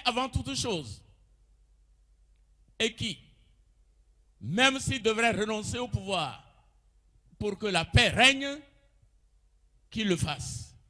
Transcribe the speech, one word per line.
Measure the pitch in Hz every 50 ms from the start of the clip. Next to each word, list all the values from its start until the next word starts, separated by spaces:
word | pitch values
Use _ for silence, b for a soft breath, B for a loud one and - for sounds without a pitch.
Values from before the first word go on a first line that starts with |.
| 277
avant | 254 233 240 262 262
toute | - - 247 254 269
chose | 247 - 254 208 165 143 104 95 - - - - _ _ _ _ _ _ _ _ _ _ _ _ _ _ _ _ _ _ _ _ _ _ _ _ _ _ _ _ _ _ _ - -
et | 220 226 226
qui, | - - 220 175 - - - - - - _ _ _ _ _ _ _ _ _ _ _ _ _ _ _ _ _ _ -
même | 95 110 160 214 254 269 262 269
s'ils | - - 269 262
devraient | 196 226 220 214 226 233
renoncer | 214 - 214 214 220 214 208 - - 160
au | 247 247
pouvoir | 208 214 190 190 196 175 156 131 101 - - - _ _ _ _ _ _ _ _ _ _ _ _ _ _ _ _ - -
pour | - 208 196 -
que | 214
la | 208 190 165 165
paix | - - 247 240 196
règne, | - 185 240 262 277 269 277 277 277 302 294 - _ _ _ _ _ _ _ _ _ _ _ _ _ _ _ _ _ _ _ _ _ _ _ _
qu'ils | - 220 220 202
le | 180 160
fassent | - 156 147 - - - - - - - - - _